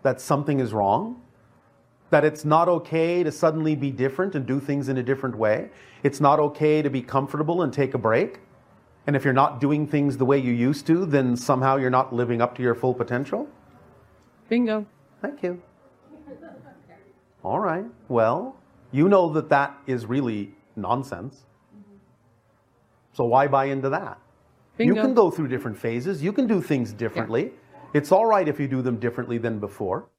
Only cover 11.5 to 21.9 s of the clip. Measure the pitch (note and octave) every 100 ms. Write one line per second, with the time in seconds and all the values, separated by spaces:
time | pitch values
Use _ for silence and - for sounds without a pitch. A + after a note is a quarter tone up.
11.5 | C3 C3+ C3+ B2+ B2+ B2+ A#2+ A#2 A#2 A#2+
12.5 | - B2 A#2 C3 B2+ A#2 B2 C#3+ G#3 D4
13.5 | - _ - - - _ _ _ _ _
14.5 | A#3 A#3 G#3+ G#3 _ _ _ - D4 F3+
15.5 | F3 - _ _ _ _ - C#4+ C4+ E4
16.5 | C#4 C4+ - _ - _ _ _ _ F#2+
17.5 | C3+ G3+ E3 A#3 - - A#2+ A2+ C#3+ B3+
18.5 | - _ _ _ C3 F3 G3 E3+ D#3 -
19.5 | C#3+ C#3 - - B2+ G#2 C3 B2+ G#2 G2
20.5 | - _ - G2+ B2 C3 F2 A#2+ - _
21.5 | _ _ - -